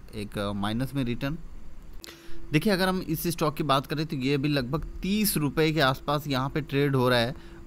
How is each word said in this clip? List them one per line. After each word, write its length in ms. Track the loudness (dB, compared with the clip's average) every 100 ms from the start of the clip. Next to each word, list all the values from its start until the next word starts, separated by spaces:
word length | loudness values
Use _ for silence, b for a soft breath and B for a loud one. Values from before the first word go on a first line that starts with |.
| -14
एक, 240 | -10 -6 -4
अ, 140 | -4
माइनस 420 | -2 -2 -2 -2
में 100 | -2
रिटर्न। 340 | -2 -2 -4 -4 -8 -10 -10 -10 -12 -12 B B B B 2
देखिए 200 | 2 4
अगर 160 | 4 2
हम 120 | 0
इस 260 | -2 -2 -2
स्टॉक 300 | 0 0 0
की 60 |
बात 240 | 2 2 2
करें 200 | -4 -2
तो 100 | -2
ये 220 | 0 2
भी 100 | 2
लगभग 360 | 0 0 -4 -4 -4
तीस 340 | -2 2 2 2
रुपये 360 | 0 4 2
के 80 | 6
आसपास 460 | 4 4 0 -2 0
यहाँ 240 | -2 0
पे 100 | -2
ट्रेड 360 | 0 2 4 4
हो 120 | 6
रहा 100 | 4
है। 360 | 2 -2 -12 -16